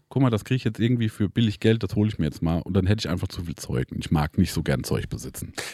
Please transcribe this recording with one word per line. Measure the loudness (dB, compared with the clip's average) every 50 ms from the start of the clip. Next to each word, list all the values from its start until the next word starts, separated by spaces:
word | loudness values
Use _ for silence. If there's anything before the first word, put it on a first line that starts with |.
| _ -4
guck | 2 2
mal, | 4 4
das | 2 0 0
krieg | 0 -2
ich | 0 0
jetzt | -2 -2 0
irgendwie | 2 2 2 2 0 -2
für | 0 0 -2 0
billig | 2 2 2 2 0 2
Geld, | 4 4 4 4
das | 0 -2 0
hol | 2 2 2
ich | 0 0
mir | -2
jetzt | -2 -2 -2 0
mal. | 0 0 0
Und | -2 0 2
dann | 2 4
hätte | 4 2 0 0
ich | -2
einfach | -2 -2 -4 -6
zu | -6 -8 -8
viel | -8 -8
Zeug. | -10 -8 -4 -2 -2 -2 -4
Und | -6 -6
ich | -2 0
mag | 2 2 2 0 2
nicht | 0 0 2
so | 0 -2
gern | 0 0 -2 -2 -2
Zeug | -2 -4 -4 -4 -6
besitzen. | -8 -8 -10 -10 -10 -12 -12 -12 -10 -12 -12 -10